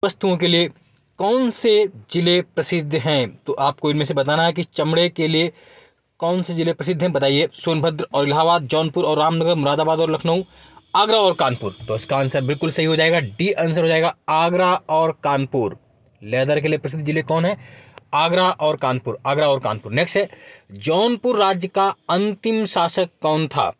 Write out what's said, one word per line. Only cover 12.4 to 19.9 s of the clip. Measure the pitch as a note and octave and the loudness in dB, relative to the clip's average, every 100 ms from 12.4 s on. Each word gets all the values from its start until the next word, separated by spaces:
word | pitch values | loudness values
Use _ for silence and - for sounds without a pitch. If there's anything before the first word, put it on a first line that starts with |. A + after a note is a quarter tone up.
बिल्कुल | C3 C#3+ F3 | -2 -2 -2
सही | - D#3+ | -2 0
हो | D#3+ | 2
जाएगा, | D#3+ E3+ | 2 2
डी | B2+ G2+ F#3 | -2 -4 -4
आंसर | G3 E3 E3 | -2 -2 0
हो | E3 | 2
जाएगा, | D#3+ E3 - - | 2 0 -2 -2
आगरा | D#3 E3+ F3+ F#3 F#3 - | 0 2 2 2 0 0
और | D#3 D#3+ D#3 | 0 0 -2
कानपुर। | D3 C#3+ C3+ C3+ G#2+ - _ _ _ _ | -2 -2 -2 -2 -2 -4 _ _ _ _
लेदर | G#2 B2 C3 D3 | -6 -2 0 0
के | D3+ | 0
लिए | D3+ | -4
प्रसिद्ध | C#3+ D#3 D3 | -4 -6 -4
जिले | D#3 | -4
कौन | D#3 D#3+ E3+ | -2 0 0
है? | G3+ - - - - _ | -4 -10 -20 -20 -20 _
आगरा | C#3+ E3 F3+ F#3 | 0 2 2 2
और | E3+ D3+ D3+ | 2 -2 0
कानपुर, | C3+ B2+ - G#2 C3+ | -2 -2 -4 -6 -2
आगरा | C#3+ D3+ | 0 2
और | C#3 | 0
कानपुर। | B2 G#2+ G#2+ | -2 -6 -4